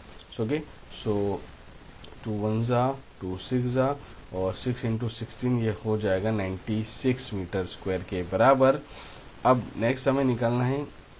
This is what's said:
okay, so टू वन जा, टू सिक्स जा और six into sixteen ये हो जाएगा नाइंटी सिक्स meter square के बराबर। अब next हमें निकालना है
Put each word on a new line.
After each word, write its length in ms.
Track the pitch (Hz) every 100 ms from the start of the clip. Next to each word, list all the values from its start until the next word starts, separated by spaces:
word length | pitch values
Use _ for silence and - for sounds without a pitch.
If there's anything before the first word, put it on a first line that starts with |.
| - - - -
okay, 180 | 113 151
so 800 | - - - - - 104 101 95 - - - - - - - -
टू 60 | 113 104
वन 240 | 107 110
जा, 220 | 117 123 127 135 - -
टू 160 | 92 92
सिक्स 320 | - 127 123
जा 160 | 127 131 143 - - -
और 200 | 92 92
six 300 | 92 127 123
into 260 | 117 110 120
sixteen 500 | - 113 - 123 123
ये 120 | 113 101
हो 120 | 110 107
जाएगा 320 | 101 95 104
नाइंटी 520 | 110 95 92 - 107
सिक्स 480 | 107 - 131 127 -
meter 320 | 101 90 98 87
square 360 | - 95 92 95
के 120 | 92
बराबर। 580 | 90 95 110 135 131 143 - - - - - - -
अब 240 | 131 98 -
next 320 | 113 131 143
हमें 160 | 135
निकालना 400 | 135 117 117 123
है 220 | 123 139 143 - - -